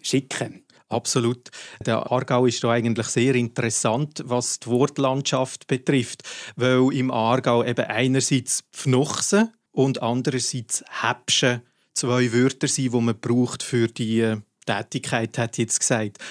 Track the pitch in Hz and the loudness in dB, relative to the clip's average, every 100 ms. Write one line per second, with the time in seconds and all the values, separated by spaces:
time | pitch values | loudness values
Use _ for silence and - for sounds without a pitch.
0 | - 139 - - 117 - _ _ _ 117 | -2 -2 -2 -6 -8 -10 _ _ _ -4
1 | - 135 120 123 - - - - - 113 | 0 0 0 -2 -8 -20 -18 -8 -2 -2
2 | - 127 - 127 127 117 120 120 117 113 | 0 -2 2 2 2 2 0 0 0 -2
3 | 113 - 127 127 117 - 113 - 120 117 | -2 0 2 2 0 -2 -4 -2 0 0
4 | 151 - 120 123 - - 117 123 143 - | -2 -8 -4 -2 -2 -6 0 2 2 2
5 | 135 135 143 131 131 - - 131 - 143 | 0 0 -2 -2 -2 -6 -4 -2 2 0
6 | 113 - - - - - 127 127 131 147 | 0 -8 -14 -14 -14 -2 2 4 4 2
7 | 131 123 113 127 127 120 120 120 - 107 | 0 0 2 2 2 2 2 -2 -2 0
8 | 131 131 - 135 - - - - 135 127 | 2 2 2 0 0 -4 -6 -6 0 2
9 | 151 - - 202 226 - _ - 135 - | 2 -2 2 4 2 -2 _ 0 0 0
10 | 117 123 139 127 - 127 113 - - - | -2 -2 -2 -2 -2 -6 -6 -8 -8 -4
11 | 117 123 - - 135 123 - _ _ - | -2 -2 -2 2 2 0 -6 _ _ -6
12 | 127 123 123 120 131 - 139 - 131 120 | 0 2 2 4 2 2 -2 0 0 2
13 | 117 110 117 123 123 - - 123 113 - | 0 0 0 2 2 -2 -2 0 0 0
14 | 110 113 113 107 - _ - 104 110 127 | -2 0 0 -2 -8 _ -6 -6 -4 -8
15 | - 120 113 - 117 - 113 - - 117 | -4 -2 -2 -4 -4 -2 -2 -2 0 0
16 | 107 - - | -2 -8 -16